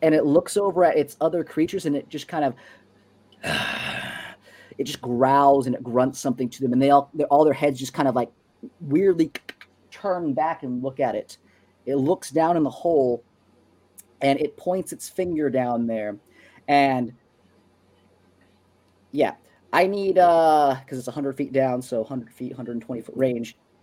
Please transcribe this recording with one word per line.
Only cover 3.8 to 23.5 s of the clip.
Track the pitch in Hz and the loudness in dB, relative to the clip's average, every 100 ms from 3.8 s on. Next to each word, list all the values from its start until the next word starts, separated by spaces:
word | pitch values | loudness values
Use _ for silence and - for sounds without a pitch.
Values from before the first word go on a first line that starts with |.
| - - - - - - _ - - - | -10 -10 -10 -12 -16 -20 _ -20 -14 -10
it | 131 | -8
just | 143 | -8
growls | 123 120 131 139 143 139 127 | -4 2 4 6 6 6 4
and | 123 | -4
it | |
grunts | 123 117 131 131 | -2 0 0 0
something | 143 127 127 | -4 -4 -6
to | - | -4
them, | 131 | -2
and | 123 | 2
they | 139 | 6
all, | 143 139 | 4 4
they're, | 147 147 | -2 2
all | 143 | 4
their | 156 | 4
heads | 131 147 131 | 4 0 -2
just | 131 | -6
kind | - 139 | -2 0
of, | 123 | 0
like, | 120 _ _ _ - - | -2 _ _ _ -20 -14
weirdly | 156 147 196 170 156 - - - - _ _ | -2 2 2 2 0 -4 -18 -20 -20 _ _
turn | - 202 180 165 | -10 -4 -4 -2
back | 135 156 160 | -2 -2 -4
and | 135 123 | -6 -6
look | 135 131 | -6 -2
at | 127 104 | -2 -2
it. | - - _ _ _ _ - | -8 -16 _ _ _ _ -4
It | 139 | -2
looks | 135 185 - | 0 -2 -2
down | 139 160 170 | 0 2 2
in | |
the | 143 | 0
hole, | - 175 156 127 120 _ _ _ _ _ _ _ _ - - | -2 0 2 2 0 _ _ _ _ _ _ _ _ -20 -4
and | 139 139 | 0 0
it | 147 - | -2 -6
points | - 185 - | -4 -4 -6
its | 160 - | -12 -12
finger | - 180 160 147 | -6 -4 -2 -2
down | 127 123 120 117 | -2 -2 -2 -4
there. | 113 104 101 _ _ - _ - | -4 -6 -10 _ _ -20 _ 0
And, | 143 139 127 117 - _ _ _ _ _ _ _ _ _ _ _ _ _ _ _ _ _ _ _ | 2 2 0 -4 -10 _ _ _ _ _ _ _ _ _ _ _ _ _ _ _ _ _ _ _
yeah, | 139 123 - _ _ _ | 0 0 -2 _ _ _
I | 156 190 | 2 2
need, | 202 196 180 | 0 0 4
uh, | 175 165 160 156 143 131 - | 6 6 4 4 4 0 -6
'cause | 131 | -12
it's | 120 | -10
a | |
hundred | 135 139 135 | -8 -6 -6
feet | 139 | -4
down, | 135 131 127 | 0 0 0
so | 127 120 | -4 -4
hundred | 110 131 113 | -4 -8 -12
feet, | - 127 | -12 -12
hundred | 123 120 | -10 -10
and | 117 | -10
twenty | - 123 | -8 -10
foot | - - | -8 -2
range. | 131 120 117 | 0 0 -6